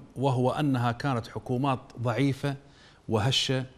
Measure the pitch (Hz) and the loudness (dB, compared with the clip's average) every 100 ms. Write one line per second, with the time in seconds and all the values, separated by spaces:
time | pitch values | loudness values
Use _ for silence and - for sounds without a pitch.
0 | - - 135 123 127 - 151 127 120 117 | -4 -2 0 2 2 2 0 2 0 0
1 | 143 120 113 110 - 123 139 127 - - | -2 -2 -4 -8 -4 0 0 -2 -4 -4
2 | 120 113 139 131 143 139 - - - - | -2 2 2 0 -4 -6 -10 -20 -20 -16
3 | - 110 110 - - 131 127 | -2 2 2 2 0 0 -2